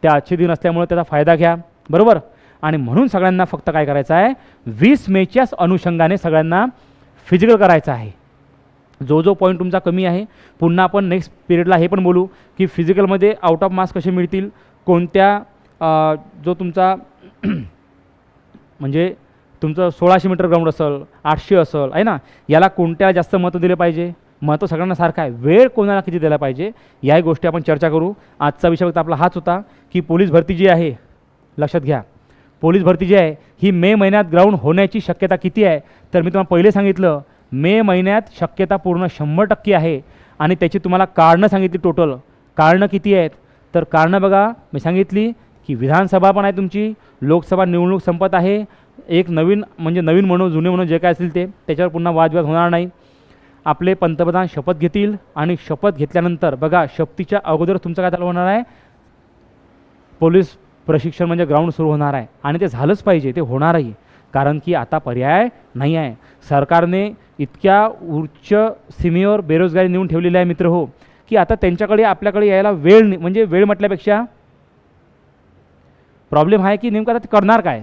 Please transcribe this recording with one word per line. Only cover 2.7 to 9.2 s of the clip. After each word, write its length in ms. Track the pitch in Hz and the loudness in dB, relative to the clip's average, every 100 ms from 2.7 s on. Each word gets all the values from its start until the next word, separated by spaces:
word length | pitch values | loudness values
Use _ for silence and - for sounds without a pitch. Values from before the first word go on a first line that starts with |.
| 156 | -4
म्हणून 300 | 123 139 262 | -2 0 0
सगळ्यांना 380 | 190 185 185 180 | 2 0 0 -2
फक्त 240 | - - | -4 -4
काय 120 | 156 147 | -2 0
करायचं 300 | 143 131 160 | -2 0 2
आहे, 180 | 214 262 - _ - | 2 -2 -14 _ -16
वीस 440 | 110 185 277 - | 0 4 4 2
मेच्याच 440 | 190 185 247 262 | 0 0 0 0
अनुषंगाने 640 | - 175 185 180 170 160 190 | 0 0 0 -2 0 0 0
सगळ्यांना 480 | 170 156 160 180 247 - _ _ _ _ - | 0 0 0 0 -2 -6 _ _ _ _ 0
फिजिकल 300 | 175 202 226 | 2 4 4
करायचं 360 | 190 165 151 | 6 4 0
आहे. 200 | 123 110 - _ _ _ _ _ _ _ _ 131 | -8 -10 -18 _ _ _ _ _ _ _ _ -2
जो 160 | 151 | 0